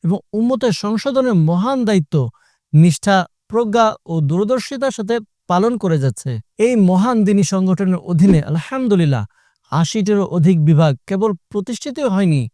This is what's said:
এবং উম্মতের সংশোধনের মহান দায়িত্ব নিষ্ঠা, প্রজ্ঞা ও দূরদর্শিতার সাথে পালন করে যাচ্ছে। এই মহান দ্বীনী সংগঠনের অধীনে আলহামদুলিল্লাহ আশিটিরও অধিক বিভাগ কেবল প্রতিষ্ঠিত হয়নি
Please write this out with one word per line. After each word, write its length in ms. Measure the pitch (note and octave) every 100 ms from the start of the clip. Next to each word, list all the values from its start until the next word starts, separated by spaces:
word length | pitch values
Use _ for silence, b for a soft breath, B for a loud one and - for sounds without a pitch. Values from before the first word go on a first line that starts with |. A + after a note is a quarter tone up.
এবং 140 | E3 F#3+ -
উম্মতের 420 | G#3 A#3 C4 B3+ F3+
সংশোধনের 540 | G#3 G#3+ C#4 C4 B3+ G3 D#3
মহান 300 | F3 A3+ C4+
দায়িত্ব 300 | A3+ G3+ D3+ D#3+ A#2+ _ _ _ _
নিষ্ঠা, 440 | D3+ F3 D3 - F#3+ F3 _ _
প্রজ্ঞা 380 | A3 A#3 A3 A3 - -
ও 80 | E3
দূরদর্শিতার 760 | C#3+ E3+ G#3 B3+ - C4+ C4+ -
সাথে 180 | G3+ A#3 A3 _ _
পালন 240 | F3+ A3 A#3+
করে 180 | G3 D#3+
যাচ্ছে। 320 | C3+ G#2+ C3+ A2+ - _
এই 160 | A3+ B3 F#3
মহান 300 | F#3 A3+ A#3
দ্বীনী 220 | G3+ G3+
সংগঠনের 560 | F#3+ F#3+ F#3 F3+ F#3+ F#3
অধীনে 360 | - F3 G3 E3+
আলহামদুলিল্লাহ 840 | C#3+ D#3+ - C4 B3+ G3+ D#3+ B2+ G2+ _ _ _ _
আশিটিরও 520 | C#3+ E3 A3 G3 G#3 F#3+
অধিক 260 | F3 D#3+ F3
বিভাগ 280 | D3+ D#3 D#3+ C3 -
কেবল 240 | F#3+ G#3+ G3 _
প্রতিষ্ঠিত 480 | G#3 G3 A#3 D4 C4 C4+
হয়নি 280 | F#3+ F#3+ D3 A#2